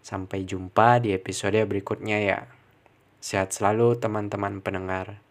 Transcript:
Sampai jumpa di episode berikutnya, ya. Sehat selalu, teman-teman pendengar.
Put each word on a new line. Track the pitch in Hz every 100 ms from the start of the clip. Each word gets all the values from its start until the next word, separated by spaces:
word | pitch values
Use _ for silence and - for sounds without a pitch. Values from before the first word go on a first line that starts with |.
Sampai | - 101 95 98 92
jumpa | 95 92 - 113 123
di | 117
episode | 95 - 92 104 107
berikutnya, | 107 98 - 104 110 104
ya. | 104 - - - _ _ _ _ _ _
Sehat | - 101 95
selalu, | - 101 110 117 120
teman-teman | 113 107 104 101 101 101
pendengar. | 95 95 92 95 95 104 _